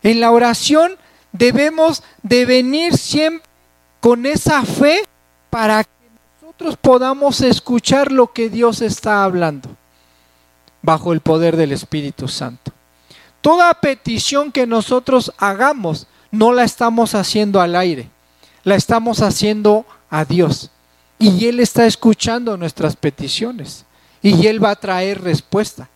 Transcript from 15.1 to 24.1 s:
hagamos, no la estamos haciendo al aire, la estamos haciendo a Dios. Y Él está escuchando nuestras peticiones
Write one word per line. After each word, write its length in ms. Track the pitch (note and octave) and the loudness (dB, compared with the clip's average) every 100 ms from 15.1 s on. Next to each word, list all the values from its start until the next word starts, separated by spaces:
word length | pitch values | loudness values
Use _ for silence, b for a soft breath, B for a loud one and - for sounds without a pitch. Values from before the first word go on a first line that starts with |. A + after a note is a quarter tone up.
| C4 - - | 0 0 -4
hagamos, 720 | G3+ G3 C4 D4 F3+ D#3+ - b b | -4 0 0 0 -4 -6 -10 b b
no 220 | G#3+ A3 | 0 2
la 100 | B3 | 4
estamos 520 | A#3 - A#3 A#3 A3+ G#3+ | 0 0 -2 0 0 0
haciendo 460 | F3+ G#3+ G#3 G3 | -2 -2 0 2
al 140 | F3 F3 | 2 0
aire, 340 | F#3 C#3+ B2 _ b b b b | -2 -4 -10 _ b b b b
la 120 | - G3 | 0 0
estamos 460 | - A#3 A#3 A3 | 2 -2 0 0
haciendo 640 | G#3+ - G#3+ G#3+ G#3 G#3+ - b b | 0 0 -2 0 2 2 0 b b
a 160 | D#3 D#3 | -6 -2
Dios. 440 | F3 E3 - - _ _ _ _ _ | 0 0 0 -8 _ _ _ _ _
Y 300 | A3 F3+ A#3 | 2 4 0
Él 120 | A#3+ | 0
está 260 | A#3+ - A3+ | 0 2 2
escuchando 720 | - A3+ G#3+ A3+ A#3 A#3+ G3 | 4 0 2 -2 -4 -4 -6
nuestras 380 | E3+ - D#3 C3+ | -8 -4 -6 -4
peticiones 920 | D3+ - C#3 - A3+ B3 C#3 - _ b b | -6 -6 -10 -6 -8 -10 -16 -18 _ b b